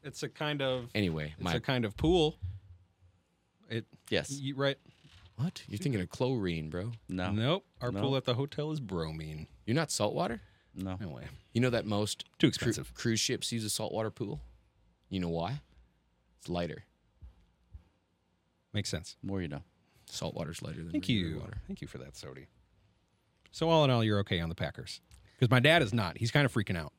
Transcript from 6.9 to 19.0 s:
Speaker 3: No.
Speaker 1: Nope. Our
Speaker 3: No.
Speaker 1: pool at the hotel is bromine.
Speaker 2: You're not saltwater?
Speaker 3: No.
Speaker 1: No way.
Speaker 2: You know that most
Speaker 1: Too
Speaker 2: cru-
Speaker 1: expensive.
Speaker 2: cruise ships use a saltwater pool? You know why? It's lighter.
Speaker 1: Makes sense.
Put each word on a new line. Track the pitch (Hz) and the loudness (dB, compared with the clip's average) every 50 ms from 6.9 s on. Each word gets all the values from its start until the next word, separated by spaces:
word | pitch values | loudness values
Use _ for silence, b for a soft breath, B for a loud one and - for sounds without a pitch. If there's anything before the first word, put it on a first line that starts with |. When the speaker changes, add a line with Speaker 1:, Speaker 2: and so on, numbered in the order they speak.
| 120 117 _ _ | -8 -10 _ _
Speaker 3:
No. | 92 92 90 92 | -4 -2 -2 0
Speaker 1:
Nope. | 101 104 113 131 165 196 - _ _ _ | 0 2 2 2 2 0 -2 _ _ _
Our | - 123 98 | -6 -4 -2
Speaker 3:
No. | 98 | 0
Speaker 1:
pool | 107 135 139 | 0 0 0
at | 135 127 | 0 0
the | - 123 | 0 0
hotel | 113 139 139 - - 147 151 156 | 0 -2 -4 -4 -6 -6 -4 -4
is | 156 | -6
bromine. | 135 98 95 87 82 78 80 80 78 78 78 78 78 - - - - | -6 -4 -4 -4 -4 -4 -4 -8 -8 -8 -8 -10 -10 -12 -16 -16 -4
Speaker 2:
You're | - 113 | 0 0
not | 151 165 151 - | 2 2 0 0
saltwater? | - 107 104 - - 170 - 240 214 - b b b b b b | 0 2 2 2 0 0 -2 -2 -6 -10 b b b b b b
Speaker 3:
No. | - 92 95 92 95 | -8 -6 -4 -4 -6
Speaker 1:
No | 107 87 | -6 -8
way. | 71 62 64 - - - - _ _ | -10 -10 -12 -14 -16 -18 -20 _ _
Speaker 2:
You | 117 | 2
know | 123 127 | 2 4
that | 117 117 - | 2 2 0
most | 101 104 101 104 104 - - - - _ _ | 2 2 2 2 0 -2 -8 -10 -18 _ _
Speaker 1:
Too | - | 4
Speaker 2:
cru- | 160 | 4
Speaker 1:
expensive. | 151 - - - - - - - - | 4 4 0 0 -2 -2 -4 -10 -10
Speaker 2:
cruise | - - 120 113 107 | -4 0 0 2 2
ships | - - 127 - - - - | 2 0 -2 -2 -2 -4 -4
use | 117 110 | -4 -2
a | 107 | -2
saltwater | - - 110 - - 104 110 107 | -2 -2 -4 -2 -2 -2 -2 -4
pool? | 104 - 117 98 - 151 - - - - _ _ _ _ _ _ _ _ _ _ | -4 -6 -6 -6 -6 -8 -10 -14 -20 -20 _ _ _ _ _ _ _ _ _ _
You | - 98 | -4 -2
know | 90 85 | 0 0
why? | 85 82 82 87 135 147 - _ - - - _ _ _ _ _ _ _ _ _ _ _ | 0 0 -2 -2 -4 -6 -8 _ -20 -20 -20 _ _ _ _ _ _ _ _ _ _ _
It's | - - | -8 -4
lighter. | 87 87 87 85 - - - _ _ _ _ _ _ _ - - - - - _ _ _ _ _ - - - _ _ _ _ _ _ _ _ _ _ _ _ _ _ _ _ _ - | -2 -2 -2 -2 -4 -10 -14 _ _ _ _ _ _ _ -20 -20 -20 -20 -20 _ _ _ _ _ -20 -20 -20 _ _ _ _ _ _ _ _ _ _ _ _ _ _ _ _ _ -6
Speaker 1:
Makes | 104 95 - | -4 -4 -2
sense. | - 80 | -4 -6